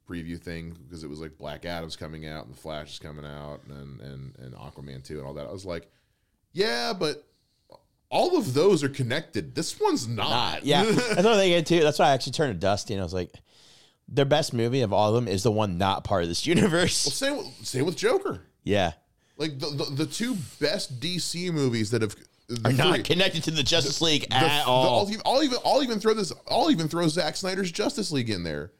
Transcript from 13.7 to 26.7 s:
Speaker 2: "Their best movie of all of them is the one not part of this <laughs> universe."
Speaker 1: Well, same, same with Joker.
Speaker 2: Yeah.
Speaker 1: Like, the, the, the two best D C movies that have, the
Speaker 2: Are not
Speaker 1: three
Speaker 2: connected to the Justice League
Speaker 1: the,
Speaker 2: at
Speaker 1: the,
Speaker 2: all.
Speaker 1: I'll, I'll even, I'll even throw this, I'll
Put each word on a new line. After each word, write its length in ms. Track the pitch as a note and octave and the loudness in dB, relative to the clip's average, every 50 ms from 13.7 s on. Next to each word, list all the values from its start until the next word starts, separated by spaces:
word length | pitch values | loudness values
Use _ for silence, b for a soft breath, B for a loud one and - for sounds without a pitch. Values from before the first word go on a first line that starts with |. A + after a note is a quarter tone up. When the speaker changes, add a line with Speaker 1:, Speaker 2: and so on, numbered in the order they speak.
| b b b b b b b - | b b b b b b b -4
Speaker 2:
"Their 160 | A2 C#3 C#3 | 0 2 2
best 280 | C3+ D3 D3+ D#3 - - | 4 4 2 2 0 0
movie 280 | A#2 A2+ A#2+ B2+ C3+ | 0 0 2 2 0
of 120 | B2 G2+ G2 | 0 2 2
all 180 | F#2+ G#2+ G#2+ | 4 4 4
of 40 | A2 | 4
them 180 | A#2+ B2 G2 G2 | 2 2 0 0
is 120 | F#2+ F#2+ | 2 2
the 80 | A#2 G#2+ | 2 2
one 260 | G#2+ G#2+ G2 F2 E2+ | 2 2 0 0 2
not 240 | G2 G2 G2 - - | 2 2 2 0 0
part 220 | - G#2 F#2 E2+ | 0 0 0 2
of 40 | E2+ | 0
this 160 | E2+ - - | -2 -2 0
<laughs> 20 | C#3+ | 2
universe." 580 | F3 - G3 G#3 D#3 E3+ F3+ - - - - | 4 4 4 4 4 2 2 2 0 0 -2
Speaker 1:
Well, 60 | C#3+ C3 - C4+ C#4 D4 B3 - | -2 -2 -2 -2 -2 -2 -4 -6
same, 80 | - - - A2 | -10 -16 -14 -12
same 220 | - - B2+ C#3 | -8 -4 -2 -2
with 100 | F3+ F3 | -2 -2
Joker. 460 | - F3 A3+ F#4 F#4+ G4 G4 - F2 - _ _ _ _ | 0 0 0 2 0 0 -4 -6 -8 -12 _ _ _ _
Speaker 2:
Yeah. 300 | F2+ G2+ G2+ F#2 E2+ - - _ _ _ _ _ _ _ | 0 2 2 2 0 -2 -6 _ _ _ _ _ _ _
Speaker 1:
Like, 240 | - D3+ D#3+ C#3 C3 | -6 -6 -6 -6 -6
the, 60 | E3+ D3+ | -8 -6
the, 140 | D3 C#3 D#3+ | -6 -6 -6
the 220 | - C#3+ C3 D#3+ | -4 -4 -4 -4
two 300 | D3+ - - A3 B3 B3 F#3 B2+ - - - | -4 -4 -4 -4 -4 -4 -6 -8 -10 -6 -4
best 400 | D3 D3 F3+ F#3+ - - C3+ A#2 | -2 -2 -2 -2 -4 -8 -8 -8
D 220 | B2+ F3 F3+ E3+ | -6 -6 -4 -4
C 300 | - - - E3+ F3+ F3+ E3 | -4 -6 -6 -6 -4 -4 -2
movies 400 | D3+ C#3 B2+ A#2 A#2 A2 G2+ A#2+ | 0 0 2 2 0 0 0 0
that 100 | A#2 A2 | 0 -2
have, 140 | G2+ - - - _ _ _ _ - | -2 -4 -10 -18 _ _ _ _ -10
the 200 | A#2 A#2+ A2 B2+ | -8 -2 0 2
Speaker 2:
Are 40 | C3+ | 2
not 220 | C3 D#3 - - | 4 4 2 2
Speaker 1:
three 60 | - - | 2 0
Speaker 2:
connected 400 | - D#3+ F3 F#3+ F#3+ D#3+ E3 - | 0 2 2 2 2 0 -2 -2
to 80 | D#3+ D#3+ | -2 -2
the 100 | D3+ C3+ | 0 0
Justice 380 | - E3 E3 C#3+ C#3 B2 - D#3 | 2 2 2 2 0 0 0 2
League 200 | E3 D3+ C3 - - | 2 2 2 0 0
Speaker 1:
the, 60 | - | 2
Speaker 2:
at 300 | C3 - - D3 D3 C#3 | 4 4 4 4 2 4
Speaker 1:
the, 40 | B2 | 4
Speaker 2:
all. 360 | B2+ B2+ B2+ B2+ B2 A2+ G3+ | 4 6 6 6 4 4 2
Speaker 1:
I'll, 0 | G3 G#3+ G#3 - - A3+ | 2 -2 -2 0 0 2
I'll 60 | C#4 D#4+ | 4 2
even, 140 | C4 B3 - - | 2 0 0 2
I'll 180 | E3+ G#3 C4+ D4 | 2 4 4 2
even 160 | A#3+ A3+ G3+ | 2 0 0
throw 140 | G#3 A3 A3 | 2 2 2
this, 180 | A3 G3 D#3 - - - - | 2 0 -4 -6 -10 -6 -2
I'll 180 | D3+ A3 - E4 | 0 2 4 4